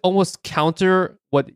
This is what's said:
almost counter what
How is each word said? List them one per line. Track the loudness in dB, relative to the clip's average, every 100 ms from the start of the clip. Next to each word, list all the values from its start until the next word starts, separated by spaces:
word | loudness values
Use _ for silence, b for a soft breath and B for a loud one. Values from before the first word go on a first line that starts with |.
almost | -2 0 0 -4
counter | -8 -2 -2 0 0 0 0 -8 _
what | -2 -2